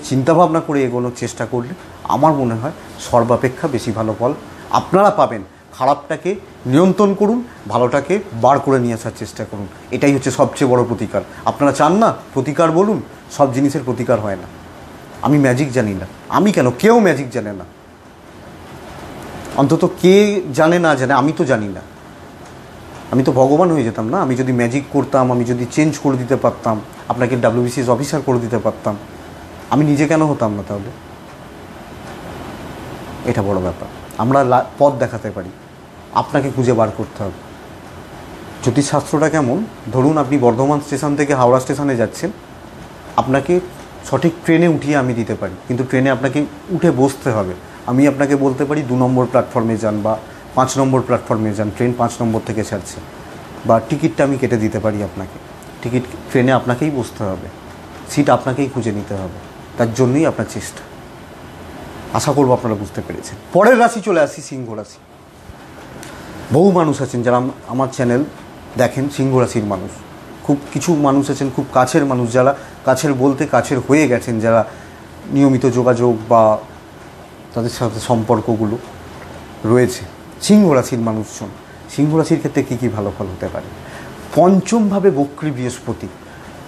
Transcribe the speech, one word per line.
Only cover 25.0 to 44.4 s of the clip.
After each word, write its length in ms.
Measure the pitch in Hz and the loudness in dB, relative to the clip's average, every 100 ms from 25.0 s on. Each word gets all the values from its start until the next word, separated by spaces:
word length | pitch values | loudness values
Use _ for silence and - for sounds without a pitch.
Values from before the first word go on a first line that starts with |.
| 139 135 127 | 0 2 2
আমি 120 | 123 | 2
যদি 220 | 120 123 123 | 0 -2 -2
change 260 | - 151 147 | 2 2 2
করে 200 | 147 127 | 0 0
দিতে 180 | 123 135 | 0 2
পারতাম, 460 | 123 - 120 107 - - - | 2 0 -2 -4 -6 -14 -6
আপনাকে 280 | 120 120 127 | -2 0 2
ডাব্লিউবিসিএস 540 | 117 117 123 139 123 | 2 2 0 0 0
officer 320 | 117 139 151 | 0 0 -2
করে 180 | 131 123 | 0 0
দিতে 180 | 117 113 | 0 -2
পারতাম, 400 | 101 - 113 104 - - - - - - - | -2 -2 -4 -6 -10 -18 -18 -18 -18 -18 -2
আমি 160 | 123 151 | 2 4
নিজে 220 | 143 147 | 4 2
কেন 140 | 160 156 | 2 2
হতাম 280 | 139 110 | 0 -2
না 100 | 101 92 | -2 -6
তাহলে? 240 | 101 98 - - - - - - - - - - - - - - - - - - - - - - - 123 | -8 -8 -14 -18 -20 -20 -20 -20 -18 -18 -18 -18 -18 -16 -16 -14 -14 -14 -14 -14 -14 -14 -14 -14 -8 -4
এটা 120 | 120 | -2
বড় 180 | 101 95 | 0 -2
ব্যাপার, 260 | 90 82 - - - - | -2 -6 -12 -14 -14 -4
আমরা 260 | 117 139 | 2 4
লা-, 200 | 131 123 - - | 4 4 2 2
পথ 160 | 143 | 2
দেখাতে 380 | 127 123 113 107 | 2 -2 -4 -8
পারি, 180 | 98 90 - - - - - - | -8 -12 -14 -20 -20 -20 -20 -4
আপনাকে 380 | - 120 147 135 123 | -2 0 0 0 0
খুঁজে 180 | 123 | 2
বার 140 | 117 107 95 | 4 2 0
করতে 260 | 101 - | -8 -8
হবে। 160 | 98 87 - - - - - - - - - - - - | -10 -10 -16 -18 -18 -20 -18 -18 -18 -18 -18 -16 -16 -4
জ্যোতিষশাস্ত্রটা 680 | 127 127 139 147 - 151 156 | 0 2 2 0 0 0 2
কেমন, 360 | 156 127 156 220 - 113 | 2 0 0 -4 -10 -4
ধরুন 240 | 127 135 156 | 2 4 2
আপনি 200 | 131 143 | 2 2
বর্ধমান 420 | 120 117 139 147 | 4 4 2 0
স্টেশন 360 | 143 139 147 143 | -2 -4 -2 0
থেকে 200 | 143 135 | 0 4
হাওড়া 240 | 123 131 | 4 4
স্টেশনে 360 | 127 143 143 120 | 2 -2 0 0
যাচ্ছেন, 360 | 107 - 170 - - - - - - - - - | -2 -2 -8 -8 -16 -20 -20 -18 -18 -18 -6 -4
আপনাকে 440 | 123 135 139 180 180 - - - - | 0 0 2 0 -2 -12 -18 -18 -4
সঠিক 280 | 135 - - | 0 0 0